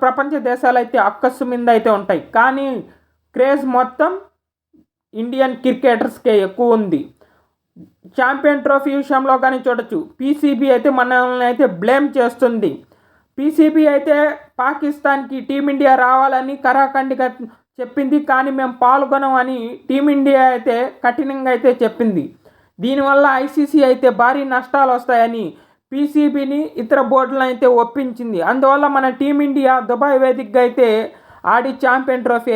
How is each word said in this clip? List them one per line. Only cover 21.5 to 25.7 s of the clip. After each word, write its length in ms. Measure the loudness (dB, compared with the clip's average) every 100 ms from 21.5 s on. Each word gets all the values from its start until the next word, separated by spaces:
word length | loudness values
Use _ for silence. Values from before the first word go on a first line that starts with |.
అయితే 180 | 0 2 2
చెప్పింది. 420 | 0 0 -2 -2 -6 -12 _ _ _ -8
దీనివల్ల 480 | -4 0 2 4 4 2
ఐసీసీ 360 | -2 -2 0 2 4
అయితే 220 | 4 2 2
భారీ 220 | 2 0 -2
నష్టాలు 400 | -4 -2 0 2
వస్తాయని 500 | 0 0 0 0 -2 -8 -10 _